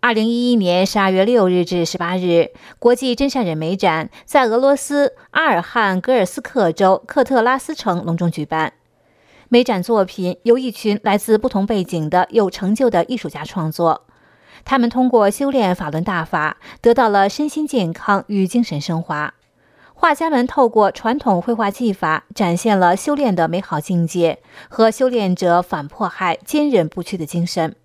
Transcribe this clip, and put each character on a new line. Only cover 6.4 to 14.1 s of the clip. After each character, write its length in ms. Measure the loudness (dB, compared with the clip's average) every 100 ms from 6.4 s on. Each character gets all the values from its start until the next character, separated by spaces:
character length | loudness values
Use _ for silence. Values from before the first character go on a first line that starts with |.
克 300 | -6 0 0
州 320 | 2 2 2 0
克 160 | -2
特 180 | 2 2
拉 160 | 2 0
斯 160 | -4
城 300 | -8 -4 -4
隆 120 | -4 -2
重 140 | -2
举 160 | -4 -6
办。 280 | -4 -4 _ _ _ _ _ _ _ _
美 160 | 2
展 180 | 2 -2
作 220 | 0 0
品 320 | 0 -2 -6 -4
由 120 | 2 2
一 140 | 0
群 300 | -4 -2 -2
来 160 | 0 -2
自 180 | 2 0
不 120 | 2
同 180 | -2 -2
背 160 | -2
景 260 | -4 -4 0
的 200 | 0 2
有 180 | 0 0
成 240 | -2 -4
就 160 | 0 2
的 160 | 2 -2
艺 100 | -4
术 120 | -8
家 160 | -10
创 280 | -10 -6 -6
作， 340 | 0 0 0 _